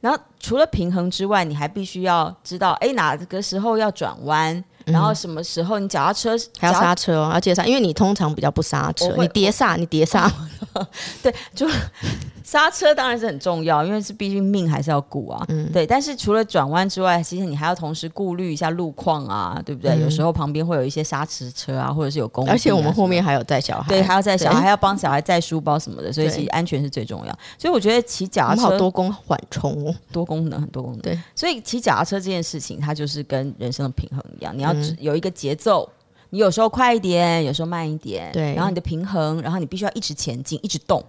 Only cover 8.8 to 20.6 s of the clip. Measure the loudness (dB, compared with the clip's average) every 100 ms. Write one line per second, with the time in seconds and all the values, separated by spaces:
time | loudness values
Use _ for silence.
8.8 | -2 0 0 2 2 4 2 4 2 2
9.8 | 0 2 4 4 4 2 -8 -12 -10 -8
10.8 | -8 -10 -14 -2 -2 -2 -10 -4 -2 0
11.8 | -4 -6 -6 -6 -10 -14 -2 2 2 4
12.8 | 4 4 2 0 -2 -2 -2 0 2 2
13.8 | 2 0 -4 -4 -2 0 2 2 2 0
14.8 | 2 0 -2 -8 -8 -8 -4 -4 0 0
15.8 | 2 2 0 -4 0 2 2 0 2 2
16.8 | 0 0 2 2 0 -4 -4 -2 -2 -2
17.8 | -4 -6 -8 -6 -4 -2 -4 -2 -2 -2
18.8 | -4 -4 -2 -2 -2 -4 -4 -6 -8 -4
19.8 | 2 2 2 2 2 2 -2 -2